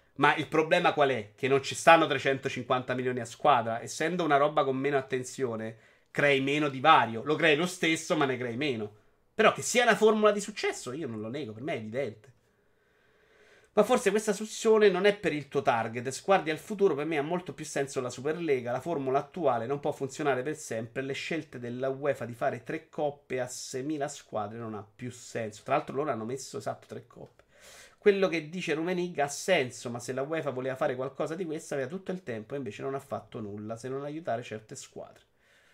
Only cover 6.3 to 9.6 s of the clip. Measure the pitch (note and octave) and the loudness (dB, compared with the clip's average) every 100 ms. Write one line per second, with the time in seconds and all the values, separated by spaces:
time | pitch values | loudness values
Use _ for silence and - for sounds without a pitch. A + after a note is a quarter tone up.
6.3 | C#3 C3+ D3 D3 C3 D3 D3+ A#2 A2+ C3 | 4 2 2 0 2 6 8 6 0 -2
7.3 | D3+ D#3+ D3 F3 - E3 D#3+ - E3 C#3 | 2 4 4 2 0 0 0 0 0 2
8.3 | A#2+ B2 A#2 D3+ A2+ G#2 - _ _ _ | 0 -4 -4 -2 -2 -6 -10 _ _ _
9.3 | - G#3+ - | 2 4 4